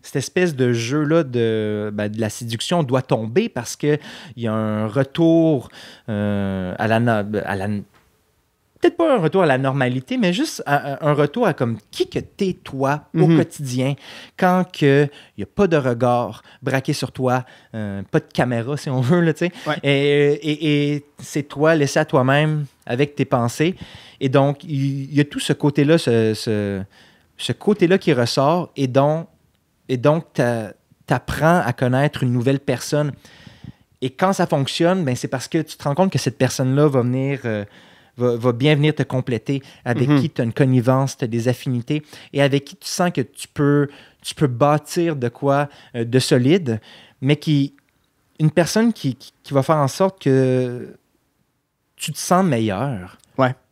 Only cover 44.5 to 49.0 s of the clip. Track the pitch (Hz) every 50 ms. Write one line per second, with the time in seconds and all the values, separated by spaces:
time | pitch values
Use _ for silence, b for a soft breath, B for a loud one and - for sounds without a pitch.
44.5 | 123 117 143 143 147 147 - - - 180 170 170 156 139 120 120 - - - 139
45.5 | 139 143 147 143 B B B B B 120 117 117 117 127 127 - 156 131 123 131
46.5 | 165 202 170 123 113 107 B B B B B B B B - 131 147 147 - 165
47.5 | 151 143 139 143 _ _ _ _ _ _ _ _ _ _ _ _ _ _ 156 156
48.5 | - - 170 - - 214 226 240 214 -